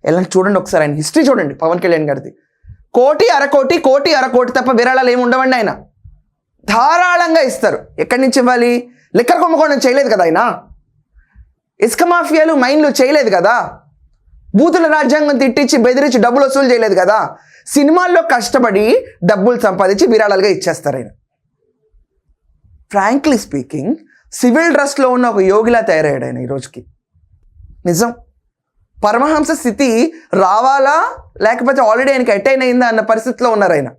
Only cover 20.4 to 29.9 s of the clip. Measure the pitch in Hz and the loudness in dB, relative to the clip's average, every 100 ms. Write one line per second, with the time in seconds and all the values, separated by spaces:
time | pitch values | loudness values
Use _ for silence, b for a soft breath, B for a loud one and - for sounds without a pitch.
20.4 | 202 175 175 156 147 131 107 - _ _ | 0 0 -4 -4 -6 -8 -12 -20 _ _
21.4 | _ _ _ _ 427 _ _ _ _ _ | _ _ _ _ _ _ _ _ _ _
22.4 | _ _ _ _ _ 202 196 277 302 240 | _ _ _ _ _ -2 0 0 0 -2
23.4 | - 143 127 156 151 311 b b b - | -4 -10 -8 -8 -6 -8 b b b -2
24.4 | 247 254 339 285 277 277 254 247 247 208 | 0 2 0 0 -2 -2 0 0 0 0
25.4 | 190 208 226 233 214 160 151 135 127 123 | 0 2 2 0 0 0 0 -4 -6 -10
26.4 | 127 139 - 127 - _ _ _ _ _ | -8 -10 -12 -20 -20 _ _ _ _ _
27.4 | _ _ - - 175 165 233 240 _ _ | _ _ -20 -8 -4 -2 -2 -4 _ _
28.4 | _ _ _ _ _ - 208 233 285 320 | _ _ _ _ _ -4 0 0 0 0
29.4 | 311 320 247 202 269 | -2 -2 -4 -2 0